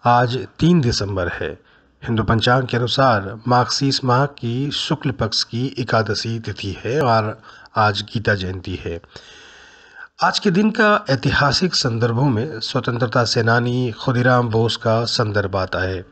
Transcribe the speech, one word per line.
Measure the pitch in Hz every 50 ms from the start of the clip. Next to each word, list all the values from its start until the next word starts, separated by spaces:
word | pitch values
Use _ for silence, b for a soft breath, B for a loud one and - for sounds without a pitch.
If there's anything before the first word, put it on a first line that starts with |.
| -
आज | 123 120 120 127 120 123 127 110 - _ _
तीन | 156 165 180 170
दिसंबर | 135 120 104 - 107 98 101 98 87 87
है। | - - - 78 78 - b b b b b b b _ -
हिंदू | - 120 107
पंचांग | 107 104 120 110 107 123 123 135 127
के | 117 -
अनुसार | 120 120 113 - - 135 131 117 104 98 95 - 113 107 117
माघ | 123 123 123 - - - 139 139 131 - -
माह | 127 123 127 139
की | 143 - - - 117 117 127 139 143
शुक्ल | - - - - 160 - - 139
पक्ष | 123 - 120 107 - - -
की | - - 117 127 135 - -
एकादशी | 113 - - 113 107 107 107 - - 113 113 117
तिथि | 113 - 104 - - 101 92 - -
है | 104 123 151
और | 147 123 113 113 110 107 104 - B B B B B B _
आज | 113 107 107 104 101
गीता | 104 101 - 113 107 113 104
जयंती | 98 92 92 95 95 90 - 92
है। | 90 - - 85 82 B B B B B B B B B B B B B B B B B B B B B B B - -
आज | 180 190 -
के | - 214
दिन | 170 185 214 214
का | 196 - 220 208 208 196 - -
ऐतिहासिक | 139 - - - - - 147 143 127 - 190 180 -
संदर्भों | - - 127 113 113 113 120 113 117 139 147
में | 120 104 120 156 113 107
स्वतंत्रता | - - - 127 110 - 120 120 127 120 113 131 117
सेनानी | 110 - 123 117 113 117 120 120 123 123 127 127 123
खुदीराम | 110 - - - 123 120 120 127 127 123 120 117
बोस | 107 113 117 113 -
का | - - 117 110 113 117
संदर्भ | 110 - - 120 107 101 104 98 95 95
आता | 95 92 90 - 87
है। | 92 95 95 90 92 -